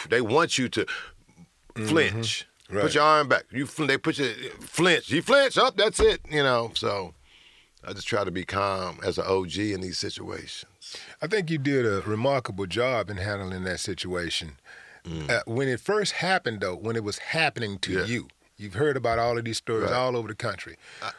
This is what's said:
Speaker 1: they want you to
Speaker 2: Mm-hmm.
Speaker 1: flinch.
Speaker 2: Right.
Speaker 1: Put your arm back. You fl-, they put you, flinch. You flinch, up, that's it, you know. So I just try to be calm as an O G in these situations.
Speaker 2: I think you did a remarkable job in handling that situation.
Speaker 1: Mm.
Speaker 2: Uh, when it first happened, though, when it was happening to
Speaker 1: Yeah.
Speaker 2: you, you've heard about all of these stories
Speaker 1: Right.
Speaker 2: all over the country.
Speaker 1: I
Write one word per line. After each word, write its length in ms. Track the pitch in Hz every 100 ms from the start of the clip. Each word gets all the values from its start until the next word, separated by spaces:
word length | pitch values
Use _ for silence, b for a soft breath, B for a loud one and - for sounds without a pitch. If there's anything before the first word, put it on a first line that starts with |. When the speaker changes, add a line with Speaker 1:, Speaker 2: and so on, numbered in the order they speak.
| -
Speaker 1:
they 100 | 120
want 360 | 107 139 170 -
you 100 | 123
to 180 | 113 - B B - _ - - _ -
Speaker 2:
Mm-hmm. 120 | - 110
Speaker 1:
flinch. 580 | 160 113 110 110 - - _ -
Speaker 2:
Right. 120 | 98
Speaker 1:
Put 120 | 147
your 100 | 151
arm 240 | 151 151 135
back. 160 | 123 -
You 160 | 127 135
fl-, 200 | - 139
they 120 | 135
put 200 | 160 143
you, 140 | 127 110 127 -
flinch. 500 | 117 - 180 151 -
You 120 | 139
flinch, 340 | 139 277 269 -
up, 180 | 254 196
that's 220 | 208 -
it, 200 | 220 180 -
you 120 | 151
know. 280 | 135 120 113
So 400 | - 110 101 87 - b b b b b _
I 80 | -
just 120 | 101 -
try 180 | 104
to 60 | 95
be 140 | 90
calm 540 | 87 98 98 95 92 80
as 120 | 95 87
an 60 | 92
O 180 | 95 92
G 260 | 80 107
in 80 | 95
these 160 | 92 82
situations. 680 | 101 - 92 92 - - - _ B B B B
Speaker 2:
I 40 | 160
think 220 | 208 160
you 80 | 160
did 260 | 139 139 113
a 140 | 98
remarkable 680 | 95 107 131 139 113 98 95
job 440 | 98 127 120 92
in 80 | 85
handling 440 | 104 101 95 92
that 140 | 92 85
situation. 760 | - 87 90 90 82 - 82 73 B B B B -
Speaker 1:
Mm. 240 | 160 143
Speaker 2:
Uh, 120 | 120 -
when 220 | 117 135
it 120 | 117
first 320 | - 208 196
happened, 460 | - 180 185 120 107
though, 140 | 98 85
when 200 | 110 117
it 80 |
was 140 | 104 -
happening 600 | - 160 156 - 107 98
to 120 | 90
Speaker 1:
Yeah. 120 | 92 98
Speaker 2:
you, 220 | 120 - _ _ -
you've 180 | 104
heard 220 | 95 151 131
about 220 | 117 113
all 200 | 120 117
of 60 |
these 140 | 117 107
stories 320 | - 113 95
Speaker 1:
Right. 20 | 123
Speaker 2:
all 180 | 127 123
over 120 | 107
the 60 |
country. 420 | 110 113 92 - - B B
Speaker 1:
I 100 | 107